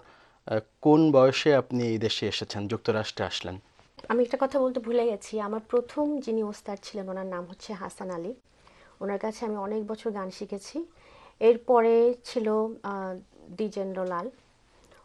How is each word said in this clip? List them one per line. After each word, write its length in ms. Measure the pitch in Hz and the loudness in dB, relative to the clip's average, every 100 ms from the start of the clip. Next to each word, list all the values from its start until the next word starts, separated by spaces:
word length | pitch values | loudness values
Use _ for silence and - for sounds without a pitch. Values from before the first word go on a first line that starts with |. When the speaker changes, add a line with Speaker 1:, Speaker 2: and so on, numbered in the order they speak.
| - - _ _ - | 0 -20 _ _ -4
Speaker 1:
আহ, 140 | 110 - _ | -4 -4 _
কোন 300 | 151 151 160 | 6 8 8
বয়সে 440 | 135 131 127 156 139 | 8 8 6 4 4
আপনি 280 | 123 123 | 4 0
এই 140 | 117 113 | 0 0
দেশে 300 | 110 - 107 | 0 0 -2
এসেছেন, 400 | - - 107 101 | -2 -6 -6 -4
যুক্তরাষ্ট্রে 580 | 110 - 107 110 - 95 | -2 0 0 -2 -4 -4
আসলেন? 340 | - 90 95 - _ _ - - | -4 -8 -10 -14 _ _ -12 -2
Speaker 2:
আমি 140 | 226 | 0
একটা 140 | 240 262 | 0 0
কথা 180 | 269 277 | -2 0
বলতে 200 | 254 254 | 0 -2
ভুলে 260 | 220 233 233 | -2 0 0
গেছি, 340 | 208 - 214 | -2 -6 -6
আমার 220 | 202 214 214 | -6 -6 -2
প্রথম 500 | 247 240 294 294 294 | -2 -2 -2 -2 -2
যিনি 240 | 240 226 | -4 -4
ওস্তাদ 340 | 208 208 - 202 | -4 -6 -12 -12
ছিলেন 260 | - 208 190 | -10 -10 -8
ওনার 160 | 185 190 | -8 -8
নাম 200 | 180 180 | -8 -10
হচ্ছে 280 | 196 - | -14 -12
হাসান 360 | 208 196 - 185 | -12 -12 -12 -10
আলী। 240 | 175 175 254 _ _ _ _ - - | -8 -8 -12 _ _ _ _ -20 -10
ওনার 180 | 196 202 | -6 -4
কাছে 260 | 220 214 226 | -4 -6 -6
আমি 100 | 214 | -6
অনেক 320 | 196 220 214 | -4 -4 -6
বছর 240 | 220 233 | -6 -6
গান 200 | 202 185 | -6 -8
শিখেছি। 540 | - 202 202 - 294 339 _ - - - - | -10 -10 -10 -10 -10 -10 _ -20 -20 -20 2
এরপরে 720 | 226 233 - 240 226 226 240 240 | 4 4 4 4 6 6 4 2
ছিল, 500 | - 247 214 214 220 226 | -4 -2 0 0 -2 -6
আহ, 360 | 202 196 190 185 - - 80 | -8 -8 -8 -10 -14 -20 -14
দ্বিজেন্দ্র 560 | 175 214 208 190 190 185 | -6 -6 -4 -6 -4 -4
লাল, 240 | 175 220 - _ _ _ _ _ - | -4 -6 -10 _ _ _ _ _ -20